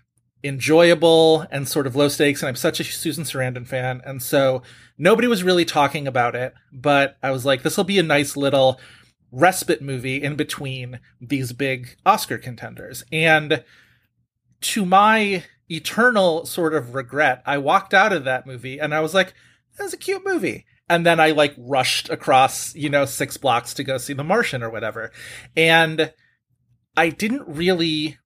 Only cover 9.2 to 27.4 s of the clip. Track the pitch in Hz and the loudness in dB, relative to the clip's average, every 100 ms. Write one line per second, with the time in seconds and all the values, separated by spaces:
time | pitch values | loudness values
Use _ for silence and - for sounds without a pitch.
9.2 | _ 127 175 185 - 160 139 127 127 135 | _ 2 2 2 -2 -4 -4 -6 -6 -4
10.2 | 143 147 - - 139 131 123 123 _ _ | -4 -4 -6 -6 -8 -10 -12 -16 _ _
11.2 | 117 143 123 123 139 127 123 _ 185 214 | -6 -4 -4 -4 -4 -4 -10 _ 0 0
12.2 | - 117 131 113 117 - 92 - - 156 | -2 -10 -10 -14 -16 -16 -16 -16 -8 0
13.2 | 160 156 147 151 - _ _ _ _ _ | 2 2 2 -4 -6 _ _ _ _ _
14.2 | _ _ _ _ - 220 180 190 214 220 | _ _ _ _ -6 -4 2 4 6 4
15.2 | 208 185 - _ _ 160 - - 247 214 | 0 -4 -8 _ _ -10 -6 0 2 4
16.2 | 185 160 - - 160 151 120 131 123 139 | 2 0 -4 -4 -2 -2 -4 -8 -6 0
17.2 | 147 127 - 143 139 190 - 196 208 175 | 0 0 -2 -2 2 2 4 4 4 2
18.2 | 131 127 135 123 131 139 151 156 156 185 | -2 -4 -6 -14 -14 -8 -4 -2 0 0
19.2 | 185 _ _ _ _ - 403 359 - 381 | 0 _ _ _ _ -12 -12 -8 -6 -6
20.2 | 392 349 165 - - _ - 170 170 165 | -4 -2 -4 -6 -14 _ -2 2 2 4
21.2 | 156 151 143 127 120 135 127 - - - | 4 4 2 0 -4 -2 0 -4 -6 -6
22.2 | - 135 131 - - - 143 143 131 - | 4 4 4 0 -10 -8 -2 0 0 -4
23.2 | 135 - 135 117 - - 131 131 - 139 | -8 -4 0 0 -2 -8 -6 -6 -6 -8
24.2 | 156 220 233 127 113 110 110 113 110 - | -2 -2 -2 -6 -8 -8 -8 -8 -12 -16
25.2 | - - - 160 165 165 160 160 151 - | -20 -20 -6 0 4 4 2 0 -4 -6
26.2 | _ _ _ _ _ _ _ - 165 156 | _ _ _ _ _ _ _ 0 0 0
27.2 | 214 277 | -4 -4